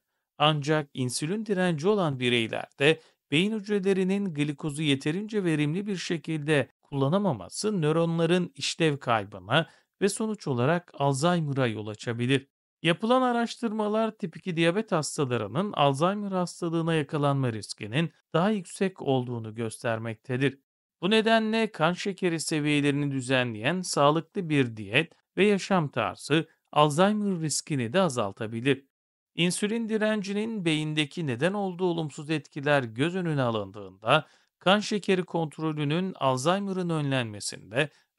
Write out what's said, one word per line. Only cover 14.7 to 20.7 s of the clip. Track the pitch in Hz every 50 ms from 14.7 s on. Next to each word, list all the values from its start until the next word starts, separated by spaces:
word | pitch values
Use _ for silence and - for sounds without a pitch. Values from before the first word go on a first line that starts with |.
| 170 214 220 -
hastalarının | 190 160 143 - - - 147 127 123 117 110 98 110 156 196 208
Alzheimer | - - 147 143 139 135 165 180 202 208 202 196
hastalığına | 190 185 180 170 - - 180 170 160 170 160 165 165
yakalanma | 160 147 - - 147 147 143 139 139 135 123
riskinin | 110 107 - - - - 113 101 110 147 170 156 _ _ _ _
daha | - 160 175 208
yüksek | 220 202 170 - - - 202 190 190 -
olduğunu | - 139 135 131 123 123 123 117 110 110 107
göstermektedir. | 113 117 110 - - - 120 113 110 113 117 110 - _ - 127 127 139 135 139 - _ _